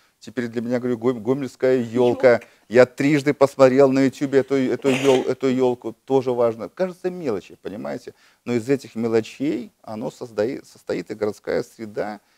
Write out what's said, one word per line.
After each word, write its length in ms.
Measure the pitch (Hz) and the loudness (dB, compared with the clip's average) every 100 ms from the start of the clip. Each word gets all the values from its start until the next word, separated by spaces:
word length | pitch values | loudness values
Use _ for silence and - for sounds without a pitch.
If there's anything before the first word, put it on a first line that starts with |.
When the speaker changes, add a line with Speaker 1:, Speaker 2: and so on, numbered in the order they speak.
| _ _ | _ _
Speaker 1:
теперь 280 | - 117 120 | -12 -8 -6
для 140 | 117 | -6
меня, 180 | 117 123 | -4 -4
говорю, 180 | 123 117 | -4 -2
гом-, 240 | 120 120 | -2 -2
гомельская 560 | 107 135 127 - 127 131 | -4 -4 -6 -2 0 0
ёлка. 500 | 117 117 123 117 127 | 0 0 2 4 4
Speaker 2:
Ёлка. 180 | 117 - _ - | 4 0 _ 0
Speaker 1:
Я 180 | 113 123 | 4 4
трижды 480 | - 139 151 139 | 4 0 2 0
посмотрел 580 | - 139 - 131 127 139 | 2 2 6 6 6 4
на 140 | 135 135 | 4 0
ютубе 340 | - 139 135 | -2 0 0
эту, 160 | 127 139 | 2 0
эту 340 | 123 120 139 | 0 0 0
ёл-, 340 | 131 139 131 - | 0 2 2 2
эту 200 | 127 135 | -2 -2
ёлку, 460 | 127 127 120 117 - - | 0 0 -2 -8 -12 -2
тоже 260 | 135 127 | 0 0
важно. 360 | 120 117 113 95 | 0 0 -2 -10
Кажется, 420 | - 185 175 185 | -6 -6 -6 -8
мелочи, 460 | 180 151 98 - 90 | -6 -6 -6 -8 -18
понимаете? 520 | - 101 139 143 - - _ _ | -14 -12 -10 -12 -14 -20 _ _
Но 100 | - | -6
из 140 | 120 113 | -6 -2
этих 280 | 135 120 113 | -4 -4 -6
мелочей 760 | 117 113 110 - 139 220 220 _ | 0 0 -2 -6 -6 -6 -8 _
оно 280 | - 110 143 | -16 -12 -12
создаи-, 560 | - 123 104 110 147 - | -12 -10 -4 -4 -4 -16
состоит 460 | - - - - | -18 -8 -8 -8
и 40 | 107 | -6
городская 480 | 104 101 - - | -6 -6 -6 -6
среда, 560 | - - 107 104 104 104 _ | -6 -14 -12 -10 -10 -10 _